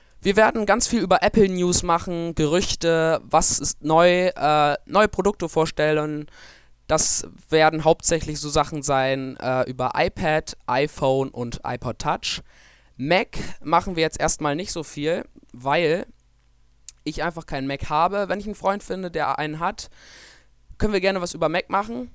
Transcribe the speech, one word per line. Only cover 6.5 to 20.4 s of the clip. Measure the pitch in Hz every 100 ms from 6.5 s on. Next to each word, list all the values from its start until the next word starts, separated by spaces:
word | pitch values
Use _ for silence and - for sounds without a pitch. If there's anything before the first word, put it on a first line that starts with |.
| - _ _ -
Das | 156 - - - - -
werden | 160 156 160
hauptsächlich | 156 170 - 160 151 147
so | 147
Sachen | 151 131 151
sein, | 139 135 131 135 131 -
äh, | 127 127 127
über | 127 123 -
iPad, | 175 - 170 156 - - -
iPhone | 127 151 - 135 135 135
und | 120 120 - 131
iPod | 123 127 -
Touch. | 151 196 - - - - - _ _ -
Mac | 139 180 247 - - -
machen | 147 170 196 170
wir |
jetzt | 156 -
erstmal | 156 - 151 147
nicht | 202
so | 170
viel, | 147 147 151 190 - - -
weil | 123 135 160 156 180 - - _ _ _ _ _ _ - -
ich | 151 147
einfach | 165 165 -
keinen | 143 135
Mac | 139 -
habe. | 151 180 202 185
Wenn | 196
ich | 202
einen | 202
Freund | 185 202
finde, | - 185 180
der | 160 139 -
einen | 151 156
hat, | 175 220 - - - - - -